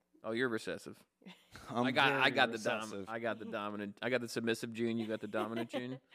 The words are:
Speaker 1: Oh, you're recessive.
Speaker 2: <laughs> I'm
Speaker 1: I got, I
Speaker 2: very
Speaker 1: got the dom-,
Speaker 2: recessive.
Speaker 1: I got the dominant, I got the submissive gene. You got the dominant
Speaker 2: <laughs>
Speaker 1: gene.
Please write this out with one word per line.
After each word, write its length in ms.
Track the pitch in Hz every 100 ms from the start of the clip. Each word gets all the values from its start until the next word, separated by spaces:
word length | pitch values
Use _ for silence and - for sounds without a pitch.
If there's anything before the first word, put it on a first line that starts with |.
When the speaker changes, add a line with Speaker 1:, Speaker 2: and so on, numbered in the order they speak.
| _ _
Speaker 1:
Oh, 80 | 110
you're 160 | 113 127
recessive. 460 | 110 - 85 - - _ _ -
Speaker 2:
<laughs> 440 | - _ - -
I'm 160 | 117 127
Speaker 1:
I 40 |
got, 200 | 139 135
I 40 | 139
Speaker 2:
very 120 | 135
Speaker 1:
got 200 | 131 123
the 60 | 117
dom-, 200 | 110 110
Speaker 2:
recessive. 240 | 110 101 95
Speaker 1:
I 100 | 117
got 200 | 113 107
the 60 | 110
dominant, 520 | 110 104 104 101 -
I 60 | 117
got 100 | 123
the 60 | 117
submissive 440 | 120 113 113 120
gene. 240 | 113 117 117
You 80 | 110
got 120 | 110
the 80 | 110
dominant 420 | 107 107 117 120
Speaker 2:
<laughs> 20 |
Speaker 1:
gene. 280 | 294 123 135 _